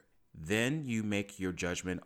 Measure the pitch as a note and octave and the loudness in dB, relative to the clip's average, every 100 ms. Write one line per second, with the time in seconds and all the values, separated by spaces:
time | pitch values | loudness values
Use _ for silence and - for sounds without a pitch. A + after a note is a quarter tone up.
0 | _ _ _ - D#2 G#2+ A#2+ D#3 C3+ A2+ | _ _ _ -10 0 2 4 0 0 0
1 | G#2+ G2+ G2+ - F#2 E2 F2 F2+ F#2 E2+ | 2 0 0 -2 -2 0 0 0 -2 -4